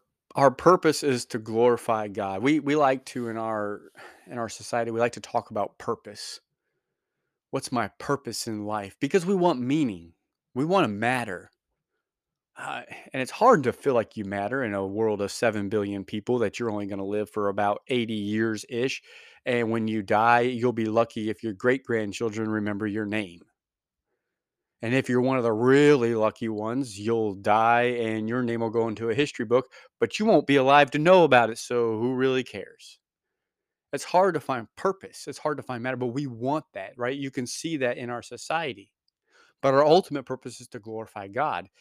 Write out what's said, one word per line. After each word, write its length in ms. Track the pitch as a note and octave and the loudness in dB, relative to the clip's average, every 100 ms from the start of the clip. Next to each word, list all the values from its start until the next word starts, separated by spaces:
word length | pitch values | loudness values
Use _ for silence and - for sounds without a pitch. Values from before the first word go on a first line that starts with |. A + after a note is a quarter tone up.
| _ _ _ - | _ _ _ 4
our 160 | C3+ | 4
purpose 520 | B2+ E3+ F3+ D#3+ D3 | 6 6 6 4 2
is 220 | D3 B2 - | 0 0 -2
to 120 | A#2+ | -8
glorify 680 | A2+ A2+ A#2+ A#2+ - A2 G#2+ | -4 2 4 4 0 -2 -4
God. 340 | G2 G2 F#2+ | -6 -6 -2
We, 160 | B2+ D#3 | 0 2
we 160 | C#3 D3+ | 0 2
like 300 | C#3 C3+ - | 2 0 -6
to, 240 | B2+ A#2 | -8 -8
in 80 | A2+ | -6
our, 420 | A2+ A2 G#2 G#2 - - - - - | -4 -4 -4 -8 -14 -20 -20 -20 -12
in 80 | B2+ | -8
our 120 | A2+ | -8
society, 420 | - A2+ B2 A#2 | -8 -6 -4 -2
we 80 | A2+ | 0
like 140 | A#2+ | 0
to 80 | A#2 | -2
talk 300 | - A#2+ - | -6 -6 -4
about 260 | G#2+ G2+ - | -4 -6 -6
purpose. 640 | - A2 - G#2+ - - _ _ _ _ _ _ _ _ _ _ _ | -8 -8 -10 -16 -16 -18 _ _ _ _ _ _ _ _ _ _ _
What's 200 | C3+ - | -8 -4
my 160 | B2 G2+ - | -4 -4 -6
purpose 480 | - C#3 - A2 - | -4 -4 -4 -8 -6
in 200 | G#2+ G#2 | -6 -6
life? 320 | G#2+ G2 - | -6 -8 -6
Because 260 | C#3 G3 F3 | -2 0 0
we 100 | G3 | 2
want 260 | F3 C3 | 2 0
meaning. 500 | B2 D3+ C3 F2+ E2+ _ _ _ _ | 0 0 0 -4 -14 _ _ _ _
We 120 | B2 D#3 | -4 0
wanna 240 | F#3+ C3 | 2 2
matter. 600 | G2+ A#2 B2+ A2+ F2 F#2+ _ _ _ _ _ _ _ _ _ _ - | 0 -2 -2 -4 -8 -12 _ _ _ _ _ _ _ _ _ _ -14
Uh, 240 | - B2 - - - | -10 -10 -12 -18 -10
and 80 | C3 | -8
it's 100 | B2+ | -6
hard 320 | - A#3 G#3 | 4 6 6
to 80 | B2 | 4
feel 220 | - C#3+ | 0 0
like 240 | A#2+ G#2+ - | 0 0 -6
you 80 | G2 | -6
matter 400 | G2+ G2+ C3 A#2+ | -4 -4 -4 -4
in 80 | |
a 120 | G2+ G2 | -4 -4
world 360 | G2+ A2 G#2 | -2 0 0
of 100 | G2+ | -4
seven 380 | - A#2 G#2+ G2+ | 0 0 0 -2
billion 340 | G#2+ G2+ G2+ | -2 -2 -6
people, 360 | G2 G#2+ - B2 | -6 -6 -2 0
that 200 | G#2 - | 0 -4
you're 100 | A#2 | -6
only 180 | G#2 G2+ | -6 -6
gonna 180 | G2+ G2 | -6 -4
live 240 | G#2 G#2 | -4 -4
for 180 | G#2+ G2+ | -2 -2
about 360 | G2+ G2+ G#2 - | 0 0 -2 -2
eighty 260 | B2+ A2+ | -2 -2
years-ish. 880 | G#2+ G2+ G#2+ A2+ G#2+ - A#2+ C3 - - - - - - | -4 -2 0 0 -2 -6 -4 -4 -4 -14 -20 -20 -10 -2
And 260 | B2 A2+ | -2 0
when 160 | A2+ A2 | 0 -2
you 160 | A2 | -2
die, 380 | F#2+ G#2+ A#2 A#2+ | 0 2 4 4
you'll 320 | B2 B2 B2 | 2 0 -2
be 140 | A#2 A2 | 0 0
lucky 420 | A2 A#2 - G#2+ | 2 0 -2 -6
if 120 | G#2+ | -4
your 120 | A2+ | -6
great-grandchildren 960 | G2 B2 C3+ - A#2 G#2 F#2+ A#2 G#2+ A2 | 0 2 2 0 -2 -2 -4 -4 -4 -4
remember 360 | G#2+ G#2 G2+ G#2+ | -2 -2 -4 -4
your 200 | G#2 G#2 | -4 -4
name. 340 | G#2+ F#2+ F2 _ _ _ _ _ _ _ _ _ _ _ _ _ _ | -4 -6 -12 _ _ _ _ _ _ _ _ _ _ _ _ _ _
And 120 | A2+ | -2
if 140 | C3 B2+ | 0 2
you're 140 | B2 | 2
one 160 | B2+ C3 | 2 2
of 60 | |
the 100 | A#2 | 0
really 600 | A2 B2 C#3 D3 C#3+ A#2 | 2 6 8 8 6 4
lucky 360 | A#2 G#2+ - A2+ | 2 0 0 -4
ones, 500 | G#2+ A2 B2 C3 G2+ | -4 -4 -4 -6 -6
you'll 360 | G#2 A#2 G#2+ G2 | -2 0 -2 -2
die 480 | G#2 G#2+ A2+ A#2 | 2 4 4 4
and 440 | B2 A#2+ A2+ A2 A2 | 2 0 -2 -4 -4
your 160 | B2 | -2
name 160 | A#2+ A#2 | -2 -2
will 100 | A2+ | -2
go 200 | A2+ A2+ | -2 -2
into 200 | G#2+ A2+ | -4 -2
a 60 | A2 | -2
history 300 | D3 - A2 | -2 -4 0
book, 260 | B2 - - - - | 2 0 -10 -20 -2
but 220 | A#2 - | -2 2
you 60 | A3 | 4
won't 200 | F3 - | 4 6
be 120 | C#3 | 4
alive 340 | C3 C#3+ C#3+ | 6 6 6
to 80 | D3+ | 4
know 240 | D#3+ F#3 | 6 8
about 260 | D#3+ B2+ A2+ | 8 6 4
it, 80 | A#2 | 0
so 400 | - B2 A#2 A2 | -4 0 0 0
who 180 | B2 B2+ | -2 0
really 280 | C3 C3 | 0 0
cares? 560 | B2+ G2+ - - - - _ _ _ _ _ _ _ _ _ | -4 -10 -14 -18 -20 -20 _ _ _ _ _ _ _ _ _
It's 100 | C#3+ | -10
hard 300 | - F3+ F#3+ | 0 2 4
to 80 | D#3 | 2
find 260 | - B2+ A2 - | -4 -6 -8 -4
purpose. 500 | G3 F#3+ - - - | -4 -4 -10 -14 -14
It's 120 | C3+ | -6
hard 180 | D3+ C#3+ | -6 -6
to 80 | |
find 180 | B2+ B2 | -8 -8
matter, 140 | B2+ B2+ | -6 -4
but 120 | B2 | -4
we 200 | B2 C#3 | -4 -6
want 380 | A2+ B2+ D3+ - | -6 -4 -4 -6
that, 180 | G3+ F#3+ - | -12 -12 -6
right? 180 | B2 C#3 | -6 -6
You 160 | C3+ | -8
can 160 | C3 B2 | -8 -8
see 300 | - E3+ D#3 | -8 -6 -2
that 200 | B2+ A#2+ | -2 -2
in 120 | A#2+ | -6
our 120 | A#2+ | -10
society. 720 | - A#2+ - D#3+ D#3 G2+ F#2+ _ _ _ _ _ _ _ | -12 -14 -6 -6 -6 -10 -16 _ _ _ _ _ _ _
But 120 | C#3 | 2
our 120 | C3+ D3+ | 4 6
ultimate 400 | E3+ - D3 B2+ | 6 4 -6 -8
purpose 340 | C3 B2+ A#2 | -10 -12 -16
is 80 | B2 | -16
to 100 | B2 | -16
glorify 500 | G#2+ A2 A2 G#2+ G2 | -12 -12 -12 -12 -8
God. 400 | G#2+ D3+ F2 F#2+ _ | -4 -2 -4 -8 _